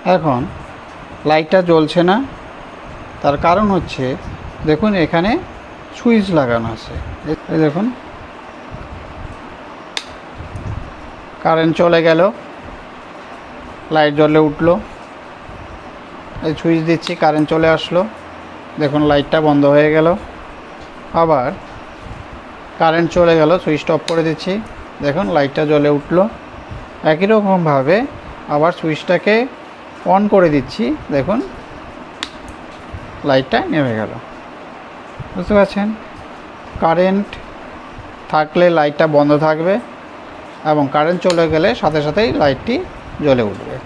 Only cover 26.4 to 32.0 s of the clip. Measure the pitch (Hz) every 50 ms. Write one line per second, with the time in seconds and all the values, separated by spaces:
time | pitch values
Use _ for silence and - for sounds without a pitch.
26.4 | - - - - - - - - - - - - - 160 156 151 190 202 220 214
27.4 | 208 196 190 180 170 156 143 135 131 139 180 214 269 285 - - - - - -
28.4 | - - 151 147 156 170 175 - - 160 151 143 - - 180 170 - 202 214 226
29.4 | 247 269 - - - - - - - - - - - 180 180 196 208 202 202 196
30.4 | 180 165 147 139 123 - - - 226 247 302 294 - - 143 139 131 151 208 254
31.4 | 392 381 - - - - - - - - - -